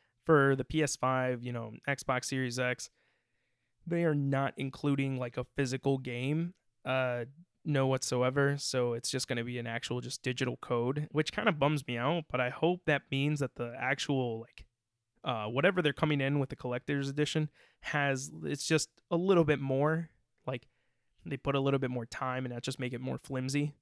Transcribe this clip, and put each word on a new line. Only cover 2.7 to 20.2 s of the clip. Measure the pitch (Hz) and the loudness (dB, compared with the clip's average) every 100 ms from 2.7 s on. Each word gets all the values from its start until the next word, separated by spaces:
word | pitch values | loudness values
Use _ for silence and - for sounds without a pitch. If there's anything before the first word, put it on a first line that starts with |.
| 120 - _ _ _ _ _ _ _ _ _ 160 | -4 -10 _ _ _ _ _ _ _ _ _ -4
they | 170 | 0
are | 170 | 2
not | 147 139 135 139 - | 2 2 0 0 -4
including, | 135 - 147 135 135 127 | -8 -2 0 0 0 -2
like, | 120 127 | -4 -6
a | |
physical | 120 - 131 131 139 135 | -6 -2 -2 0 0 0
game, | 123 120 135 156 170 - _ _ | -2 -4 -2 0 -2 -8 _ _
uh, | 135 131 127 120 120 151 - _ | -2 0 0 -2 -6 -12 -20 _
no | 156 139 135 | 0 2 4
whatsoever. | 131 - 123 127 139 139 139 | 2 0 2 2 4 2 2
So | - 127 120 | -2 0 0
it's | 117 - | -2 -2
just | 131 - | -4 -2
gonna | 120 | -4
be | 120 123 | -4 -6
an | 117 | -6
actual | 117 - 123 | -6 -4 -4
just | 123 - | -4 -4
digital | 127 123 127 120 | -4 -2 -2 -4
code, | - 120 120 147 151 | -2 0 0 -2 -2
which | 147 - | 0 0
kinda | - 226 | 0 0
bums | 151 147 151 127 | 2 2 2 -2
me | 117 | -2
out, | 131 170 - | 0 0 -2
but | 127 | -2
I | 123 | -2
hope | - 170 180 160 | 0 0 2 0
that | 139 - | 0 0
means | 135 147 147 | 0 2 2
that | 131 | -2
the | - 120 127 | -4 -8 -4
actual, | 127 139 - 135 120 113 | -4 -2 0 0 0 -4
like, | - - - _ _ _ _ _ | -10 -20 -20 _ _ _ _ _
uh, | - 113 107 | -6 -4 -2
whatever | 123 180 180 | 2 4 4
they're | 151 | 0
coming | - 156 143 | 2 2 2
in | 135 143 | 2 0
with | 135 | 0
the | - | -4
collector's | 127 123 - 143 139 | -6 -4 -2 -2 -2
edition | 143 151 160 151 - _ _ | -2 0 0 -2 -6 _ _
has, | - 147 139 131 147 160 | -4 0 0 0 -4 -8
it's | 156 147 - | -6 -6 0
just | 156 - _ _ | 0 0 _ _
a | 170 | 0
little | 190 175 | 6 6
bit | 151 139 | 6 2
more, | 135 135 147 165 160 _ | 0 2 2 0 -4 _